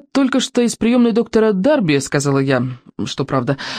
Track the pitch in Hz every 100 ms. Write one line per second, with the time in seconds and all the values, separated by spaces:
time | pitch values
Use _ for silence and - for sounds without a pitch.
0 | - - 269 262 - - 240 - 220 247
1 | 233 214 226 220 220 196 214 302 180 139
2 | 135 147 139 139 135 131 127 127 - -
3 | 104 - 139 135 120 139 -